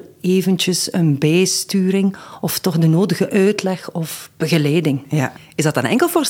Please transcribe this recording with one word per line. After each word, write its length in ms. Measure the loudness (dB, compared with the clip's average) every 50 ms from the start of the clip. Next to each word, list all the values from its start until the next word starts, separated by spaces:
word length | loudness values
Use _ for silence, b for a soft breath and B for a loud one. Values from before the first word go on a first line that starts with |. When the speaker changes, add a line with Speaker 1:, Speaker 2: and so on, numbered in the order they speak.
| -4 -8 -14 _
Speaker 1:
eventjes 720 | -2 0 0 2 2 2 0 0 0 -2 -2 -2 -2 -4 -2
een 240 | 0 2 2 2 2
bijsturing 1000 | 2 2 2 2 2 2 0 -4 -4 -2 -2 0 0 2 2 2 0 0 -2 B B B B B
of 180 | B -6 -6 -2
toch 180 | -2 -2 0 2
de 100 | 4 4
nodige 420 | 4 4 2 0 0 -2 -2 0
uitleg 600 | 2 2 2 2 0 0 -2 -4 -4 -6 -8 -10
of 380 | -8 -8 -8 -8 -10 -14 -16 -16 _ -6
begeleiding. 680 | -4 0 0 2 2 2 2 2 2 0 0 -2 -4 -2
Speaker 2:
Ja. 240 | -2 -2 -2 -2 -4 B B B B
Is 80 | -4 -2
dat 100 | 0 0
dan 100 | 0 0
enkel 260 | 0 2 2 2 2
voor 140 | 0 0 -2 -2